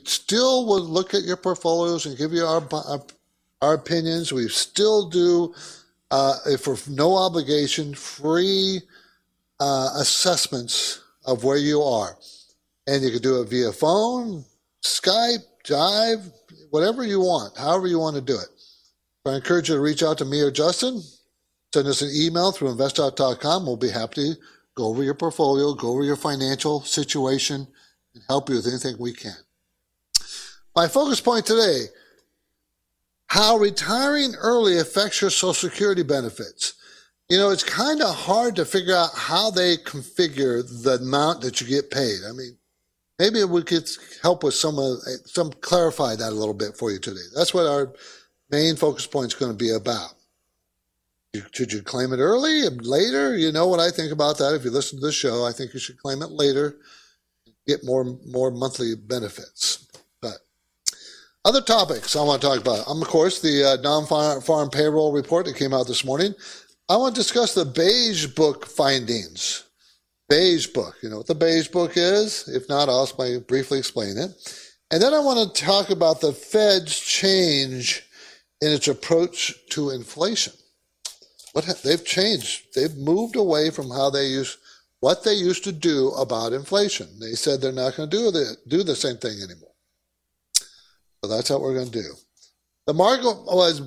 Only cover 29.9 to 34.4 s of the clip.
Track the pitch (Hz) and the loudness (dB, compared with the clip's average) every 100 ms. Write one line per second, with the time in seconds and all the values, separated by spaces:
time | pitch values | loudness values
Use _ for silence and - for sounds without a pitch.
29.9 | _ _ - - - - - - 170 170 | _ _ -6 -6 -16 -18 -20 -4 0 2
30.9 | 269 285 247 - 233 - 226 208 131 107 | 2 2 2 2 0 2 2 4 0 -4
31.9 | - _ _ _ _ _ _ _ _ _ | -14 _ _ _ _ _ _ _ _ _
32.9 | _ _ _ - 190 214 226 208 202 - | _ _ _ -2 2 4 4 4 0 -2
33.9 | 233 277 294 277 - | 0 0 0 -2 -2